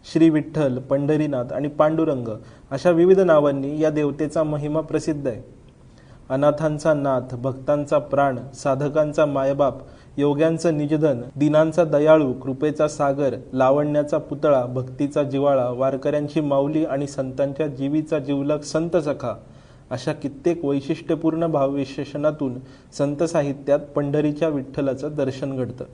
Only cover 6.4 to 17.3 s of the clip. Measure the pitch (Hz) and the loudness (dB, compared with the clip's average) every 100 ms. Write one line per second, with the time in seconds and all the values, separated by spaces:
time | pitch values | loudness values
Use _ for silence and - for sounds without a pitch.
6.4 | 147 143 160 151 165 151 139 131 127 123 | 2 2 -2 0 0 2 2 0 -2 -6
7.4 | 131 127 - 147 147 151 131 139 139 123 | -4 -4 -2 -2 2 0 2 2 2 0
8.4 | - - 143 131 147 151 151 147 151 139 | -10 -6 -2 0 0 0 0 2 0 2
9.4 | 135 139 139 135 - - - - 143 143 | 0 2 0 0 -16 -20 -14 0 0 4
10.4 | 160 160 170 151 147 151 156 127 120 131 | 2 2 0 0 0 2 2 0 -6 0
11.4 | 147 151 160 160 165 147 151 160 139 123 | 2 4 4 2 2 4 6 6 6 -2
12.4 | - 135 151 147 151 - 143 139 139 113 | -6 -2 -2 0 -2 0 -2 0 -2 -2
13.4 | - 131 131 143 147 147 147 156 147 - | -8 2 4 4 2 0 0 -2 -4 -2
14.4 | 151 135 123 127 127 - 143 151 135 139 | 2 4 2 -4 -6 -4 -2 0 -2 0
15.4 | 143 139 123 123 131 135 147 147 147 156 | 2 2 0 0 -2 0 -2 -2 -2 -2
16.4 | 147 139 143 156 156 139 143 - 131 | 0 0 2 0 -2 -2 -4 -6 -6